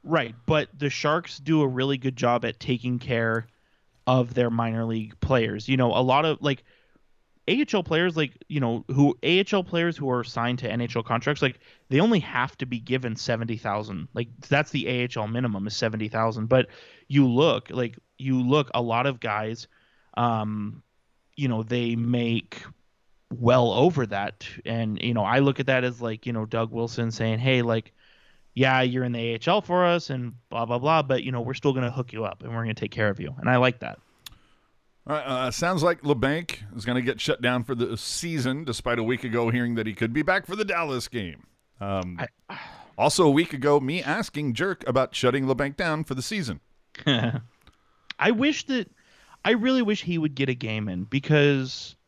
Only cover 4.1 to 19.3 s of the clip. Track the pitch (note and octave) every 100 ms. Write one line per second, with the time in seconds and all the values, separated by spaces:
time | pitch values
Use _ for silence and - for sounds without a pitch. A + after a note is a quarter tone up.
4.1 | B2+ A#2+ A#2 A#2+ A#2 A#2 A2+ A2+ A2+ A2
5.1 | - - C3 A2 G#2 A2+ C3 B2 G2 B2+
6.1 | C3+ D#3+ D3 C#3+ C#3 _ _ _ _ _
7.1 | _ _ _ - A#3 D4 G#3+ E3 D#3+ F3+
8.1 | D#3+ C#3+ - - D3+ B2 A#2 - C3+ C#3+
9.1 | - - F3+ G3 G3+ F3+ E3+ E3+ D#3+ C#3
10.1 | B2 A#2+ - A#2+ B2 A#2 A#2 A#2+ A#2 A2+
11.1 | A#2 - D3 C3+ - _ _ _ C3+ G#3+
12.1 | G#3+ - B2 C3 - B2+ A#2+ A2+ C3 B2
13.1 | A2 - A2+ A#2 A2 A2 G2+ G#2+ F#2+ -
14.1 | A2+ A#2+ - - C#3+ D3+ C#3+ - B2 B2
15.1 | A#2+ G#2+ A#2 B2 G2+ G2+ - A#2 A2 G#2+
16.1 | A2+ A2+ A2 A2 C3 B2 - - - _
17.1 | C#3 C3+ A#2+ D#3+ A2 - B2+ A#2+ - _
18.1 | _ C3 C3 B2 D3 C#3 - A#2+ A2+ C#3
19.1 | B2 A#2